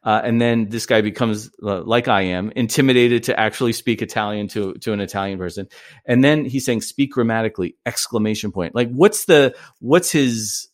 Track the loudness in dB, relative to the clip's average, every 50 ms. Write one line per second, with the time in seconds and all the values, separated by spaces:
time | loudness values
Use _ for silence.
0 | _ 2 0 0 2 0 0 2 2 2 2 0 0 -2 -4 -8 -2 2 2 2
1 | 2 0 -2 -2 -2 -2 -2 -4 -6 -12 _ -10 -6 -4 -4 -4 -2 0 0 0
2 | 2 2 2 2 2 0 -2 -4 -4 -6 -4 -4 -4 -2 2 2 4 4 6 6
3 | 6 4 4 2 0 -2 0 0 0 0 0 0 -2 -2 -2 -2 -2 -2 -2 -2
4 | -4 -6 -4 -4 -4 -4 -4 -6 -6 -6 -6 -6 -6 -6 -8 -8 -6 -6 -4 -4
5 | -4 -6 -4 -6 -6 -6 -6 -6 -8 -8 -8 -10 -12 _ _ -20 -20 -20 -20 -16
6 | _ 0 2 4 6 4 4 2 0 -4 -6 -4 -2 -2 -2 -2 -4 -8 -2 -2
7 | -2 -2 0 -2 0 0 0 0 -2 -2 -2 -4 -6 -6 -6 _ _ -8 -6 -6
8 | -8 -4 -2 -2 0 0 -2 -2 -6 -6 -4 -4 -6 -4 -2 -2 -2 -2 2 4
9 | 4 4 4 0 2 4 6 6 6 4 0 -6 -20 -20 _ _ 0 2 2 2
10 | 2 2 0 2 2 2 0 -4 -6 -6 -8 -10 -10 _